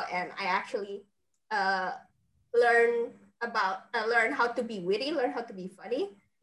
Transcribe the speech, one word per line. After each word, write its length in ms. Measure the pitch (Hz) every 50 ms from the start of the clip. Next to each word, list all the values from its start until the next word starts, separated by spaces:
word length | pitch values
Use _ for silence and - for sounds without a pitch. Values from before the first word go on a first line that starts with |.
| - -
and 200 | 180 180 175 156 - -
I 80 | 196
actually, 600 | 185 185 202 - - - 220 202 202 202 - - _ _ _ _ _ _ _ _ _
uh, 420 | 220 208 190 190 196 185 185 180 - - - _ _ _ _ _ _ _ _ _ -
learn 600 | 233 240 240 233 233 233 233 233 233 233 269 - - - _ _ _
about, 460 | 233 220 208 220 196 190 190 - - - -
uh, 120 | 233 214 226
learn 240 | 240 233 220 254 285
how 140 | 262 240 233
to 160 | - 254 226
be 160 | - 220 196
witty, 320 | 175 180 202 214 262 285 339
learn 180 | 285 254 277
how 100 | 269 240
to 120 | 233 - 220
be 140 | 185 180 185
funny. 480 | - - - 196 240 285 392 403 - - _ _ _ _